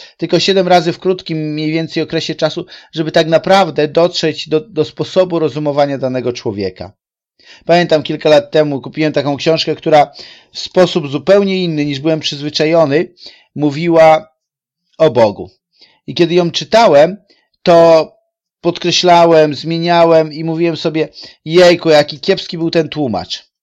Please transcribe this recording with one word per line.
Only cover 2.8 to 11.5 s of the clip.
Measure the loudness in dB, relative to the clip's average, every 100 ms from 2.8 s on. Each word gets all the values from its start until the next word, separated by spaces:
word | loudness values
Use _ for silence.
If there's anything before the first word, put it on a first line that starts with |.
| -12
żeby | -8 -2
tak | -2 2
naprawdę | 0 2 2 2 -2 -2
dotrzeć | 0 0 0 -4 -4 -4
do, | -4
do | -4 -4 -6
sposobu | -6 -4 -2 0 0
rozumowania | -4 -4 -4 0 -2 -2
danego | -4 -4 -4
człowieka. | -6 -6 -6 -8 -8 -16 -20 _ _ _ _ _ -10 0
Pamiętam, | 0 2 0
kilka | -2 -4 2
lat | 2 2
temu | 0 0 -4
kupiłem | -8 -6 -4
taką | -2 -4 -4
książkę, | -2 -2 -2 -6
która | 2 2 2 -2 -20 -20 _
w | -16
sposób | -4 0 0 0 -4
zupełnie | -4 2 2 2